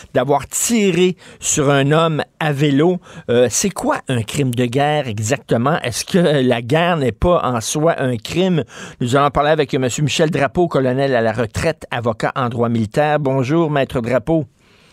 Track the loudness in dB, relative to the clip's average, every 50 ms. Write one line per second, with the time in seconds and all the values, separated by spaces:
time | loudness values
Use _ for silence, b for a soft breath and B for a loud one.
0 | B B -2 0 2 2 0 0 0 -4 -6 -4 -2 0 2 2 2 2 2 2
1 | 2 2 0 B B B B B -6 -4 -2 0 2 2 4 4 4 2 2 2
2 | 2 2 0 -2 -6 _ _ -6 -4 -2 0 0 0 2 2 4 2 2 0 -2
3 | B B B -12 B 0 2 4 4 2 2 -2 -2 -2 -4 -4 -2 -2 -2 -2
4 | -2 -2 -2 -2 -2 -4 -2 -2 -2 -2 0 0 -2 0 0 0 0 2 0 0
5 | -2 -4 -4 -4 -2 -2 -4 -4 -2 -2 0 0 2 0 0 0 -2 -6 -6 -6
6 | -8 -2 0 2 2 2 2 2 2 2 0 0 0 0 0 2 2 2 2 2
7 | 0 -2 -2 0 2 2 2 2 2 0 -2 -2 -4 -4 -4 0 0 0 0 0
8 | -2 -2 -4 -4 -6 -6 -2 0 0 2 0 0 -2 B B B B B B B
9 | -4 0 2 2 2 2 2 0 2 2 2 2 0 0 0 -2 -2 -2 -2 -2
10 | -2 -2 0 0 0 0 0 0 -2 0 0 0 -2 0 0 0 0 0 0 0
11 | 0 0 0 2 0 0 0 -2 -4 -4 -4 -2 -2 -2 -4 -4 -8 -8 -8 -4
12 | -2 -4 -4 -2 -4 -4 -2 -2 -4 -4 -2 -2 -2 0 0 0 -2 -2 0 0
13 | 0 2 0 0 0 0 0 0 0 0 0 0 0 0 0 -2 -2 -2 -2 -4
14 | -2 0 -2 -2 0 0 -2 -2 -2 -4 _ b b b b b b b